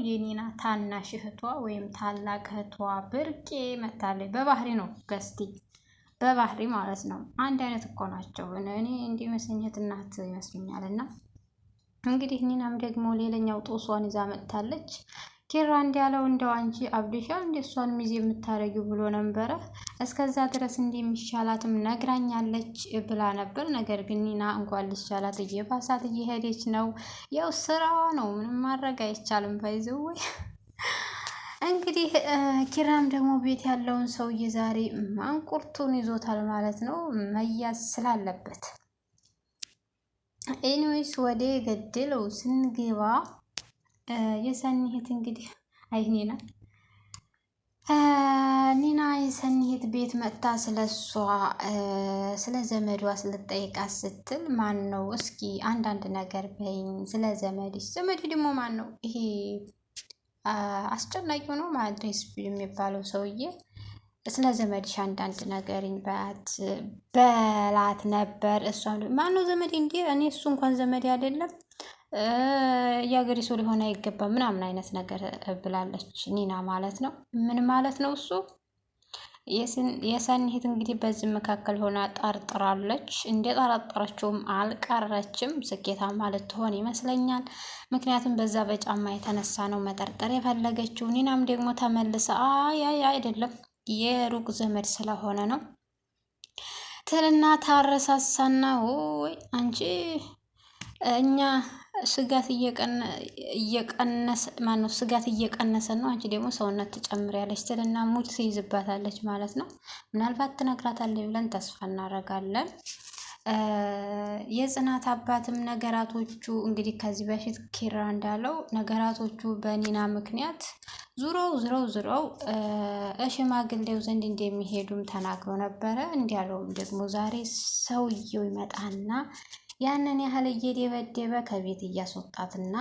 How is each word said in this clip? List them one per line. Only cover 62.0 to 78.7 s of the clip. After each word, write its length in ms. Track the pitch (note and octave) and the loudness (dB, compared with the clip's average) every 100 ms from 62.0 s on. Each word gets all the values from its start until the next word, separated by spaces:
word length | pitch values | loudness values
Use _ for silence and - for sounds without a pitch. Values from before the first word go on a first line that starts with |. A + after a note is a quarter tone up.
| A3 G3 - - | -4 -4 -8 -8
የሚባለው 640 | G3+ G3+ G3 G3 G3 G3 G3 | -6 -6 -6 -2 -2 -2 -4
ሰውዬ። 360 | G3 G3+ G#3+ D#4 - - - - - _ _ A3 | -4 -4 -6 -8 -10 -18 -18 -16 -16 _ _ -6
ስለ 200 | B3+ C4 | 2 4
ዘመድሽ 400 | A#3 G#3+ G3 G3 - | 4 0 0 -4 -4
አንዳንድ 420 | G3 G3 F#3+ F#3+ G3 | -4 -2 -4 -6 -6
ነገርኝ 480 | F#3+ G3 F#3+ G3 F#3+ | -6 -4 -4 -4 -6
ባት-፣ 520 | G3 G3 G3 G3+ - - G3 G#3 A3+ - _ | -4 -4 -4 -8 -10 -6 -4 -4 -8 -12 _
በላት 880 | B3 B3 A3+ A3 G#3 G#3 G#3 G3+ G3+ G#3 | 8 8 8 6 4 4 6 4 2 0
ነበር። 520 | G#3 G3+ - G#3 G#3 G#3 | 2 0 0 2 2 0
እሷም 300 | G#3+ A3 G#3+ | -2 -2 -2
ደግሞ፣ 180 | G#3+ C4 | 0 2
"ማን 180 | F4 | 4
ነው 100 | F#4+ F4+ | 4 4
ዘመዴ 280 | F4 E4+ D#4+ | 2 2 2
እንዴ? 180 | D4+ F4 E4+ | 2 2 4
እኔ 140 | C#4 D4+ | 4 4
እሱ 180 | C#4+ D4 | 2 0
እንኳን 260 | C4+ C4 B3+ | 2 4 4
ዘመዴ 300 | B3 B3+ B3+ | 2 2 2
አይደለም፣ 420 | B3 C4+ D4 E4+ - - - - - _ | 2 2 0 -4 -6 -20 -18 -18 -18 _
እ፣ 120 | G#3 A3 B3 C4 C#4 C4 B3+ B3 A#3+ | -2 2 4 4 4 4 4 4 2
የአገሬ 360 | A#3+ B3+ B3 A#3+ | 4 4 4 2
ሰው 140 | A#3 A3+ | 2 2
ሊሆን 260 | A3 A3 | 2 2
አይገባም" 500 | A3 G#3 G#3 G#3 G#3 | 2 0 -4 -2 0
ምናምን 300 | A#3 A#3+ F#3+ | 2 2 2
አይነት 240 | F#3 F#3+ - | 0 -4 -4
ነገር 300 | F#3 F#3 F#3+ F#3+ - - F#3 | -6 -4 -6 -6 -6 -6 -4
ብላለች 460 | F#3+ F#3 F#3 F#3+ - - - | -2 -2 -2 -6 -10 -10 -2
ኒና 240 | G3+ G3 F#3 | 0 0 -2
ማለት 340 | F#3 F#3 G3 G3 | -2 -2 -2 -2
ነው። 120 | C4+ - - A#3 | -4 -4 -6 0
ምን 220 | A#3 A#3+ | 2 4
ማለት 340 | B3 C4 C4+ C4+ | 4 6 4 2
ነው 120 | C#4 | -2
እሱ? 160 | C#4+ - F#4+ - - _ | -2 -2 -4 -4 -14 _